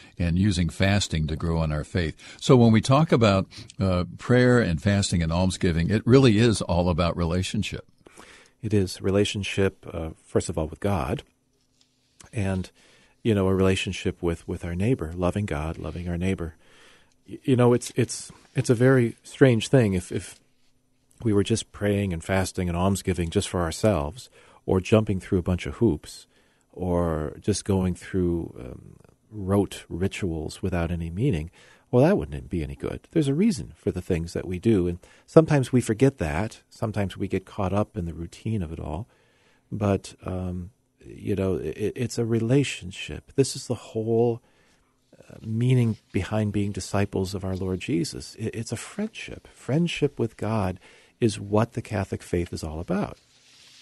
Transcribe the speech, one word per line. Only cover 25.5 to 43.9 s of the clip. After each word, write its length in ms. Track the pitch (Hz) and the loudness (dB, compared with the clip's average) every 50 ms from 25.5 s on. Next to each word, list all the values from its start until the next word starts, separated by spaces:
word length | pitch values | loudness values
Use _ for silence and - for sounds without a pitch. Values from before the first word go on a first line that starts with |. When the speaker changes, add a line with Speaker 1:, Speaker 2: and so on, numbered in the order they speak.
| 90 87 - | -2 -2 -2
Speaker 2:
of 100 | 67 73 | -6 -2
hoops, 500 | - 117 107 73 - - - - - - _ _ _ _ _ _ _ _ _ | 0 2 2 2 0 -6 -14 -20 -20 -20 _ _ _ _ _ _ _ _ _
or 600 | - - 90 90 87 87 87 82 80 78 76 73 - - | -10 -6 -2 0 0 0 0 0 -2 -2 -4 -6 -8 -6
just 240 | - - 98 - - | -4 -4 -4 -2 0
going 300 | - 98 95 92 90 87 | 0 0 2 2 0 -2
through, 600 | - - - - 95 90 87 85 85 - - - - | -4 -8 -6 -2 0 0 0 0 -2 -4 -8 -12 -14
um, 380 | 62 62 - - - 50 - _ _ - _ _ _ _ | -14 -14 -16 -16 -20 -20 -20 _ _ -20 _ _ _ _
rote 540 | 107 107 95 92 98 101 95 - - - - - | -12 -8 -2 0 2 2 2 0 -4 -12 -12 -8
rituals 720 | - 85 92 95 - - 110 87 82 80 78 92 - - | -4 -2 -2 -2 -2 -2 -4 -4 -4 -4 -6 -8 -8 -4
without 280 | - 92 87 87 85 80 | -4 -2 -2 0 -2 -2
any 200 | 87 82 85 82 | -2 -4 -6 -6
meaning. 400 | 82 95 127 147 101 76 78 87 _ - - - - _ _ - | -4 -2 0 0 0 -2 -4 -8 _ -20 -20 -20 -20 _ _ 0
Well, 140 | - 123 135 | 4 4 6
that 120 | 170 208 175 | 6 4 2
wouldn't 300 | 73 69 73 67 65 - | -2 -4 -8 -10 -8 -6
be 120 | - 87 | -4 -4
any 140 | 73 65 69 | -4 -6 -8
good. 240 | - - - - - _ - | -8 -8 -8 -8 -8 _ -2
There's 180 | - 165 147 139 | 0 0 2 2
a 60 | 139 | 2
reason 380 | 156 208 233 180 110 64 58 - | 2 2 2 0 -2 -6 -12 -12
for 160 | _ - 104 | _ -6 -4
the 120 | 90 90 | -4 -4
things 300 | - - 92 80 82 85 - | -2 -2 -2 -2 -2 -4 -6
that 120 | - - | -8 -6
we 120 | 87 92 87 | -6 -6 0
do, 280 | - 113 110 95 87 | 2 4 4 4 2
and 120 | 90 87 87 - - - _ _ | 0 -2 -4 -10 -20 -20 _ _
sometimes 460 | - - 160 160 - 156 139 127 - | 6 6 6 6 6 4 2 2 2
we 80 | - 123 | 2 0
forget 380 | - - 113 101 135 139 - - | 2 2 2 4 2 2 2 0
that. 420 | 85 78 71 80 107 117 - - _ _ | -4 -2 -2 -2 -2 -4 -8 -14 _ _
Sometimes 460 | - - 120 110 101 107 101 90 - | -12 -8 -6 -4 -2 -2 -4 -4 -4
we 100 | 101 98 95 | -6 -6 -4
get 160 | - 95 - | -4 -6 -6
caught 260 | - - - 98 90 | -6 -6 -4 -4 0
up 240 | 95 101 104 - - | 0 0 -2 -2 -4
in 80 | 107 87 | -8 -8
the 100 | 82 78 | -8 -8
routine 480 | 80 85 82 - - - 110 110 107 | -10 -12 -12 -12 -10 -6 -4 -4 -4
of 100 | 87 78 | -4 -6
it 60 | 82 80 | -8 -10
all. 300 | 80 76 76 85 120 _ _ _ _ _ _ _ _ _ _ _ _ - | -8 -8 -8 -8 -10 _ _ _ _ _ _ _ _ _ _ _ _ -12
But, 420 | 113 107 104 101 98 95 - - - - - | -6 -2 0 0 0 0 -2 -8 -18 -12 -10
um, 460 | - 95 92 92 90 90 90 87 90 _ _ _ _ _ _ - | -8 -6 -6 -6 -6 -6 -8 -10 -12 _ _ _ _ _ _ -20
you 300 | 57 - - 101 107 101 | -20 -16 -10 -4 -4 -2
know, 200 | 92 95 95 92 | 0 0 0 0
it, 380 | 65 60 78 - - 104 98 - | -2 -4 -6 -6 -4 -4 -4 -4
it's 220 | - 123 113 - - | -4 -6 -4 -4 -4
a 60 | 117 | -2
relationship. 1080 | 110 117 113 113 113 131 143 131 - - - 90 90 95 - - - 73 78 - _ - | 0 0 0 2 2 2 2 2 0 -4 -10 -12 -14 -12 -12 -12 -10 -12 -12 -12 _ 0
This 220 | - 131 - - | 0 0 0 -2
is 100 | 139 - | -8 -6
the 80 | - 120 | -8 -8
whole, 640 | - - - | -8 -8 -8